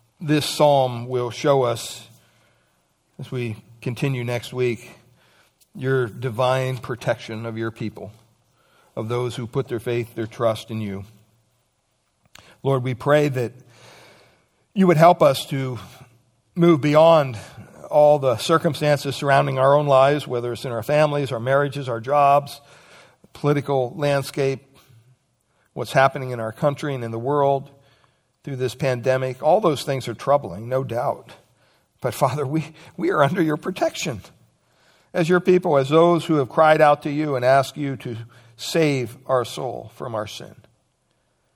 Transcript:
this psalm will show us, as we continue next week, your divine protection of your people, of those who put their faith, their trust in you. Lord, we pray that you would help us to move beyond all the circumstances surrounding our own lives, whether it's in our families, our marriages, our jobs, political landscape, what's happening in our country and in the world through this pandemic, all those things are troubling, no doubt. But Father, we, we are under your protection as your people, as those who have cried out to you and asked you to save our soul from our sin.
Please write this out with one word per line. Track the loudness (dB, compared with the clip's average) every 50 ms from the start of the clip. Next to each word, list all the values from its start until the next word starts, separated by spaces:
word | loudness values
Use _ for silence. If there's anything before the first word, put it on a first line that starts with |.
| _ _ _ -12
this | -4 -2 0 0 0
psalm | -2 0 2 4 4 4 4 2 0 -2 -6 -8 -6
will | -4 -4 -4 -4
show | -6 -4 0 2 2 4 2
us, | 0 0 -4 -6 -12 -14 -16 -20 -20 _ _ _ _ _ _ _ _ _ _ _ _ _ _ _ _ _ _ _ _ _ -16
as | -14 -10
we | -8 -8 -6 -6 -8 -10 -14 _ -20 _
continue | -8 -8 -6 -4 -4 -4 -4 -4 -4
next | -4 -6 -6 -8 -8 -6
week, | -2 -2 -2 -2 -4 -10 -18 -20 _ _ _ _ _ _ _ _ _ _ _ _ _ _ _ -14
your | -8 -4 -2 -2 0 -2 -4
divine | -6 -8 -8 -8 -4 -2 0 0 0 0 -2 -4 -6 -8
protection | -8 -10 -10 -8 -4 -4 -4 -4 -4 -12 -12 -10 -10
of | -10 -8 -6
your | -6 -6
people, | -6 -8 -10 -10 -10 -12 -16 -16 -18 _ _ _ _ _ _ _ _ _ _ _ _ _ _ _ -12
of | -10 -6 -4
those | -4 -4 -4 -4 -6
who | -8 -10 -8
put | -6 -6 -6 -4
their | -6 -8
faith, | -4 -4 -4 -4 -4 -6 -8
their | -10 -10 -8
trust | -6 -2 -2 -2 -2 -2 -6 -10
in | -8 -8
you. | -6 -6 -8 -10 -12 -16 -20 _ _ _ _ _ _ _ _ _ _ _ _ _ _ _ _ _ _ _ _ _ _ _ _ -20 -20 _ -18 _ -4
Lord, | -2 -2 -2 -2
we | -4 -6
pray | -4 0 2 2 4 2 2
that | -2 -2 -6 -6 -6 -12 -20 _ _ _ -20 -20 -20 -20 -20 -20 -20 _ _ _ _ _ _ _ _ _ _ _ 0
you | 2 4 4
would | 6 8
help | 8 8 8 8
us | 6 4 4 2 -4 -6
to | -6 -6 -4 -6 -8 -10 -14 -16 -20 -20 -20 _ _ _ _ _ _ _ _ _ -2
move | 2 4 4 4 4
beyond | 4 4 6 6 8 8 8 6 4 2 -4 -12 -14 -18 -20 -20 -20 -20 -20 -20 -10 0
all | 4 6 6 6 6 4
the | 4 0 0 0
circumstances | 0 2 2 2 2 0 -2 0 0 2 2 0 0 -4 -6
surrounding | -4 0 2 4 4 4 2 0 2
our | 4 4 4
own | 4 4 4
lives, | 4 6 6 4 2 0 -4 -6
whether | -6 -6 -6 -6 -8
it's | -8 -8
in | -8
our | -6 -6 -4
families, | -2 0 2 2 2 0 -2 -4 -4
our | -6 -6
marriages, | -2 0 0 0 0 0 -4 -8 -8 -8
our | -8 -8
jobs, | -4 -2 2 2 4 4 4 4 2 -2 -10 -18 _ _ -20 -20 _ _ -20 -20 -20 _ _ _ _ _ _
political | -4 -2 0 0 0 -2 -2 -2 -2 -2 -4 -6
landscape, | -4 -2 0 0 -2 -2 -6 -6 -4 -2 -2 -2 -4 _ _ _ _ _ _ _ _ _ _ _ _ _ _ _ _ _ _ _ _ _ _ -12
what's | -10 -8 -2
happening | 2 4 4 4 2 0 -8 -8
in | -8 -8
our | -8 -8
country | -6 -2 -2 -2 -2 -2 -6 -8 -6
and | -6 -8
in | -8
the | -8 -6
world | -4 -2 0 2 2 2 2 0 -2 -8 -20 _ _ _ _ _ _ _ _ _ _ _ _ _ -14
through | -10 -8
this | -6 -6 -6 -6
pandemic, | -4 -2 -2 -2 -2 0 0 0 0 -2 -4 -6 -4 0
all | 2 2 2
those | 2 0 -2 -2 -4
things | -6 -6 -6 -6 -8
are | -10
troubling, | -8 -2 0 0 0 0 -2 -12 -12 -10 -6
no | -4 -4 -4
doubt. | -4 -6 -4 -4 -4 -6 -8 -10 -20 -20 -20 _ _ _ _ _ _ _ _ _ _ _ _
But | -6 -6 -4
Father, | -2 -2 -2 -2 -2 -6
we, | -4 -4 -6 -6 -8 -14 -20 -20 -20 -12
we | -6 -4 -2
are | 2 2 2
under | 2 2 0
your | -2 -2 -2 -4
protection | -6 -8 -6 -4 -4 -4 -4 -6 -8 -8 -8 -10 -12 -18 _ _ _ _ _ _ _ _ _ _ _ _ _ _ _ _ -4
as | -2 0 2
your | 2 2
people, | 4 4 2 2 4 2 2 2
as | 2 4
those | 4 6 6 6 4 2 0
who | 0 0
have | 0 0 0
cried | 2 4 6 6 6 6
out | 6 6 4 4 0
to | -6
you | -4 -4 -4 -2 -2
and | 0 2
asked | 4 4 4 4 0 -4 -8
you | -6 -6 -6 -8
to | -8 -10 -10 -12 -12 -16 _ -20 -20 _ _
save | -14 -10 -4 -2 0 2 2 0 -2 -4 -6 -10 -12 _
our | -2 -2 -2 -2
soul | -4 -8 -10 -10 -10 -10 -12 -14 -16 _
from | -14 -12 -8 -8
our | -8 -8 -8
sin. | -10 -16 -16 -18 -20 _ _ _ _ _ _ _ _ _ _ _ _ _ _ _ _ _ _ _ _